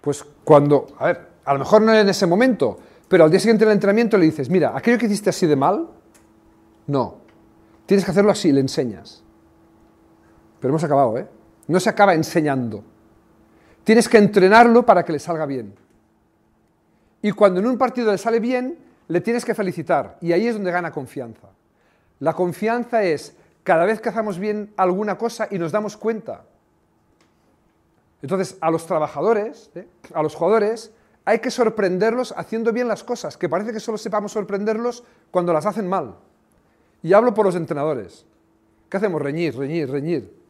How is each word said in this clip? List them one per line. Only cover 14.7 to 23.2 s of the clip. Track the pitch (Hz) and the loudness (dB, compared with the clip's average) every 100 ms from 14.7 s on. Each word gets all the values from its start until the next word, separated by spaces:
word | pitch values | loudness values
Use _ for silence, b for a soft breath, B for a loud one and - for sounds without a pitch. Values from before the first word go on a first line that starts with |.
| 233 | 6
para | 247 180 165 | 6 4 2
que | |
le | 147 | -6
salga | 175 165 147 | -6 -6 -4
bien. | 135 104 104 _ _ _ _ _ _ _ _ _ _ _ _ _ _ | -6 -10 -18 _ _ _ _ _ _ _ _ _ _ _ _ _ _
Y | 208 | -4
cuando | 208 202 180 | 2 2 4
en | 226 | -2
un | 254 | 0
partido | 247 247 226 | -2 0 -2
le | 196 | -2
sale | 233 226 | -2 -2
bien, | 233 254 254 339 b b - | -2 -2 -4 -10 b b -4
le | 165 | -4
tienes | - 233 233 | -2 -4 -4
que | |
felicitar. | 220 190 170 143 156 - - | -4 -4 -6 -2 -2 -4 -10
Y | 170 | -2
ahí | 170 233 | 0 0
es | 220 | -4
donde | 185 | -4
gana | 175 170 | -4 -6
confianza. | 160 131 143 120 110 - _ _ _ _ _ _ _ | -10 -12 -12 -14 -16 -20 _ _ _ _ _ _ _
La | 143 | -6
confianza | 160 180 156 214 240 240 233 | -2 -4 -2 -4 -4 -2 -2
es | 190 147 | 0 -2